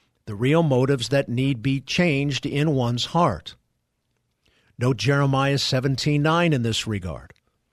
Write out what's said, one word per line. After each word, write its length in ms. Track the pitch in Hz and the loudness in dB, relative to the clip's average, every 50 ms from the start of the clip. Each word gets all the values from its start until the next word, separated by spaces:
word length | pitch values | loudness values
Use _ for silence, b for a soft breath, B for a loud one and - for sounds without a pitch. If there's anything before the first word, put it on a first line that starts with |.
| _ _ _ _ - | _ _ _ _ -14
the 100 | - 104 | -12 -6
real 300 | 98 120 135 151 165 170 | -2 0 2 2 4 4
motives 440 | 147 131 123 131 131 143 135 - - | 4 4 2 2 2 0 -2 -2 0
that 180 | 139 139 - - | 0 0 0 0
need 340 | 120 123 135 139 139 113 104 | -2 -2 0 0 -2 -2 -2
be 180 | 139 135 139 | -2 -2 -2
changed 640 | - - - - 175 175 143 139 143 143 131 - - | -4 -4 -2 0 2 2 2 0 0 -2 -2 -4 -6
in 300 | 143 - 139 151 160 143 | -4 -2 -2 0 0 0
one's 320 | 131 120 117 120 120 - | 0 0 0 -2 -2 -4
heart. 480 | - - - 175 143 92 - - - - _ _ _ _ _ _ _ _ _ _ _ _ _ _ _ _ _ _ _ _ _ _ _ _ | -2 0 0 2 2 0 -2 -8 -16 -20 _ _ _ _ _ _ _ _ _ _ _ _ _ _ _ _ _ _ _ _ _ _ _ _
Note 200 | - 117 131 131 | -2 0 0 0
Jeremiah 640 | 101 107 123 143 143 143 135 135 135 135 139 143 135 | 0 0 2 2 2 2 2 2 2 2 2 0 0
seventeen 640 | - - - 127 123 135 135 120 - 151 147 147 143 | -2 0 -2 0 0 0 -2 0 0 0 0 2 2
nine 300 | 160 160 170 175 170 151 | 2 2 2 2 2 2
in 100 | 127 117 | 2 0
this 240 | 117 107 - - | -2 -2 -2 -4
regard. 460 | 110 107 98 85 90 73 60 - - - _ _ _ _ _ _ _ | -4 -4 -4 -4 -6 -10 -10 -12 -18 -20 _ _ _ _ _ _ _